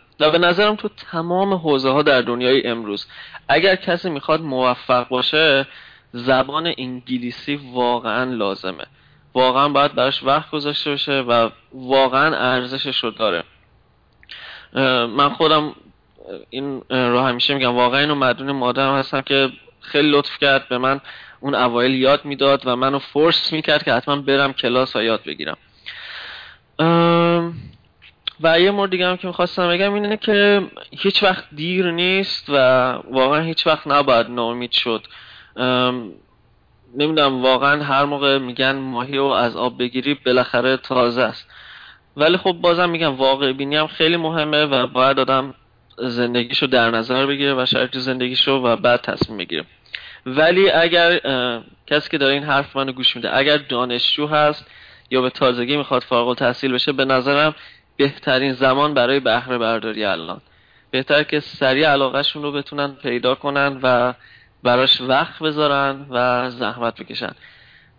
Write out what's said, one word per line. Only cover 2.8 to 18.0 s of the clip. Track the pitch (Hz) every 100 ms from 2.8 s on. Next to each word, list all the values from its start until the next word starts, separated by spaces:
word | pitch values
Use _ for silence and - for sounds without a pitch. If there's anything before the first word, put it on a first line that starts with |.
| 104 101 - - - - -
اگر | 151 190 185
کسی | 190 175 185
می‌خواد | 143 - 156
موفق | 156 127 127 123 - 123 120
باشه | 127 - 156 160 139 139 - - - _
زبان | 120 123 131 131 151 170 -
انگلیسی | 127 127 127 127 120 - - 143 131
واقعاً | 123 123 120 120 113
لازمه، | 127 117 101 95 92 76 - _ _ _ _
واقعاً | 127 127 131 147
باید | 139 143
براش | 135 131 -
وقت | 131 151 -
گذاشته | 151 147 147 151
بشه | 143 - 135
و | 120 117 113 - _
واقعاً | 131 127 135 131 131 156 104
ارزشش | 127 127 123 131 139 123
رو | 117
داره. | - 107 85 - _ _ _ _ _ _ _ - - - - -
اه، | 131 131 127 117
من | 117 143
خودم | 123 156 156 151 - - _ _ _ - 85 -
این | 127 139 131 -
رو | 127 123 123
همیشه | 131 120 -
می‌گم، | 139 127
واقعاً | 120 120 135